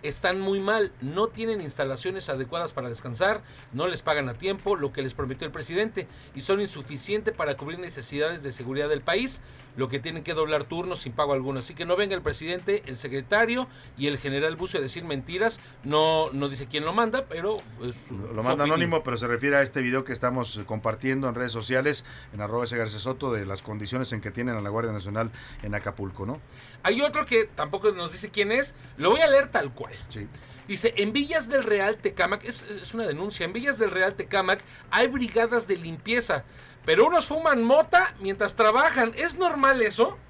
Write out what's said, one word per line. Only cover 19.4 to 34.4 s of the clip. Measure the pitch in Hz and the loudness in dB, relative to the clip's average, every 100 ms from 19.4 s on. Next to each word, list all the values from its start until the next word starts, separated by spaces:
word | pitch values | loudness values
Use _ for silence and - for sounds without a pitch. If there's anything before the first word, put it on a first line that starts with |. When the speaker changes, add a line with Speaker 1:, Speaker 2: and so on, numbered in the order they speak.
| 139 143 | 4 4
Speaker 2:
a | |
este | 135 139 | 4 0
video | 123 131 | 0 0
que | 135 | -2
estamos, | 120 123 127 117 107 | -2 0 0 -4 -8
eh, | |
compartiendo | 98 107 113 110 131 135 135 | -6 -4 -2 -2 -2 0 -2
en | |
redes | 117 123 | -2 -4
sociales, | 110 110 127 143 139 - - - | -4 0 2 2 -2 -8 -18 -14
en | 101 | -8
arroba | 104 117 | -4 -2
S | 120 | -2
García | 120 110 107 | -2 -2 -4
Soto, | 117 127 139 | -6 -4 -2
de | 110 | -2
las | 98 98 | -2 -6
condiciones | - 107 101 127 123 | -8 -8 -4 -4 -4
en | 110 | -4
que | 107 | -6
tienen | 117 123 113 | -4 -4 -4
a | |
la | 101 | -2
Guardia | 110 117 | -2 -2
Nacional | 104 95 107 113 - - - | -4 -4 -2 -4 -6 -16 -12
en | 107 | -6
Acapulco, | 104 104 101 98 92 | -4 -6 -6 -8 -6
¿no? | 98 143 - - - - | -8 -8 -14 -20 -20 -2
Speaker 1:
Hay | 180 233 | 0 2
otro | 294 302 - | 2 0 2
que | 226 | 2
tampoco | 214 - 147 196 208 | 2 -2 -4 2 2
nos | 185 170 | 0 -6
dice | 175 208 | -8 -6
quién | 208 202 | -2 2
es, | 240 277 - - - | 2 -2 -10 -18 2
lo | 170 | 4
voy | 277 | 6
a | 320 | 8
leer | 277 - | 6 6
tal | - 143 | 0 -2
cual. | 117 107 98 - | -8 -12 -12 -12
Speaker 2:
Sí. | 110 104 - - - - | -12 -12 -14 -20 -20 -8
Speaker 1:
Dice, | 196 226 202 | 0 0 2
"En | 202 | 0
Villas | 247 294 320 233 | 0 0 -2 2
del | 277 | 0
Real | 214 208 196 214 | 2 2 2 0
Tecámac", | 196 - 175 - | -4 0 0 0
es, | - - | -6 -12
es | - 190 - | -10 -12 -8
una | 226 208 | -4 -4
denuncia, | 147 202 - | -4 -6 -4
"en | 170 | -4
Villas | 226 285 226 | -2 -2 0
del | 208 | 0
Real | 185 190 | 2 0
Tecámac | 190 - 196 | 0 0 0